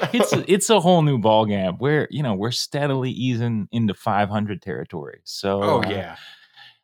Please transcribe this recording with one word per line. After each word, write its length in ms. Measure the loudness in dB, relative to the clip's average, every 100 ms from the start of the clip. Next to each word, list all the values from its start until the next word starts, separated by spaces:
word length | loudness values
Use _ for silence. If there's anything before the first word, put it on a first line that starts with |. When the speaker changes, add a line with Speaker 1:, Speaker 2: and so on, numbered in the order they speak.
| 0
Speaker 1:
it's, 200 | 0 2
Speaker 2:
<laughs> 140 | 0 2
Speaker 1:
it's 220 | 2 4
a 80 | 4
whole 240 | 6 4
new 160 | 4 2
ballgame. 580 | 4 4 4 0 -2 -2
We're, 280 | 0 0 -2
you 140 | -4
know, 100 | -2
we're 160 | -2 -4
steadily 640 | -4 -6 -4 -2 -2 -4
easing 560 | -2 -2 0 0 -2 -4
into 220 | -2 -2
five 360 | -2 -2 0 0
hundred 340 | -2 -4 -6
territory. 580 | -8 -8 -8 -10 -12 -16 -16
So, 360 | -6 -2 0
Speaker 2:
Oh, 220 | 0 0
Speaker 1:
uh, 60 | 0
Speaker 2:
yeah. 260 | -6 -8 -14 -20 -20 _ -20 -20 _